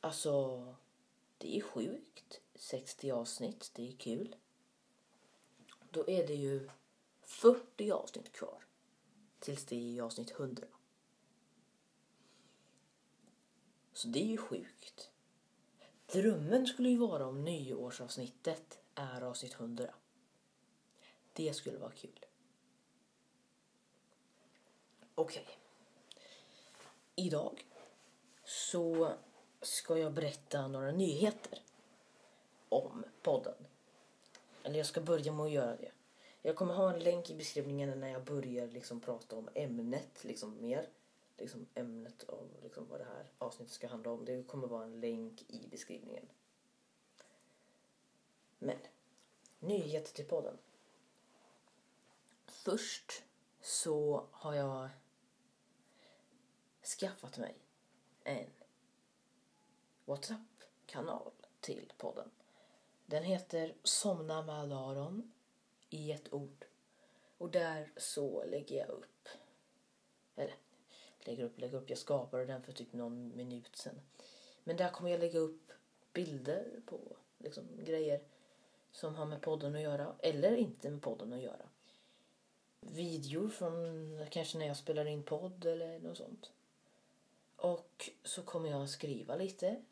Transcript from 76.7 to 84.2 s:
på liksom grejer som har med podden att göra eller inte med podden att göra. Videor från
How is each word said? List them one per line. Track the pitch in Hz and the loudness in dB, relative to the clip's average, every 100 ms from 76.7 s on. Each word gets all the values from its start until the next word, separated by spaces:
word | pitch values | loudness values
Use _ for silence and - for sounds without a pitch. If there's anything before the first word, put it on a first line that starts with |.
| 233 - | -8 -10
på | - - - - _ | -10 -10 -16 -20 _
liksom | - - - - | -10 -8 -12 -10
grejer | 156 160 156 143 - - - - - _ _ | 0 2 4 2 -2 -20 -20 -20 -20 _ _
som | - 160 151 | -6 -6 -2
har | 151 | -4
med | 147 | -2
podden | - 156 143 151 | 0 2 2 0
att | |
göra | 151 143 143 - | 2 0 0 2
eller | 165 147 160 233 | 2 6 6 6
inte | 220 - 139 | 4 0 -6
med | 147 | -2
podden | 139 113 107 | -2 -4 -6
att | 123 | -6
göra. | 127 - - _ - - _ _ _ _ _ _ _ _ | -6 -8 -16 _ -20 -20 _ _ _ _ _ _ _ _
Videor | - 156 175 160 139 156 214 | -12 -4 -2 -2 -2 0 0
från | 214 175 165 165 160 156 156 | 0 -2 0 -2 -4 -6 -6